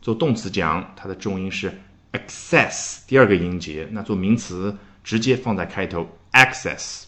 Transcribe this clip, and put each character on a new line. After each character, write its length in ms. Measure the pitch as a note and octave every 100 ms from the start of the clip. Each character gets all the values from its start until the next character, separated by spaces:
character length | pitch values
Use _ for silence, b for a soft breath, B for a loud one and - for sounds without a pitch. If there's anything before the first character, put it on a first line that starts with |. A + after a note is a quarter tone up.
做 120 | - A2+
动 180 | D#3+
词 160 | A2 F#2+
讲， 440 | F#2+ E2 E2 - -
它 120 | F#2+
的 80 | F#2
重 240 | - F#2+
音 120 | F#2+
是 220 | F#2+ G2 - - _ _
access， 880 | - - - - E3 B2 - - - -
第 100 | C3
二 100 | A#2+
个 80 | G2
音 240 | F2 F2+
节， 280 | E2 D2+ D#2+
那 100 | G#2+
做 140 | G2+ G#2
名 200 | F#2+ A#2+
词 420 | - F2+ F#2+ G#2 B B
直 160 | - A2
接 160 | A#2 B2
放 200 | B2 G2+
在 100 | F2
开 200 | - F#2+
头， 220 | E2+ E2 - _
access。 720 | B2+ C3 - F#2 - - -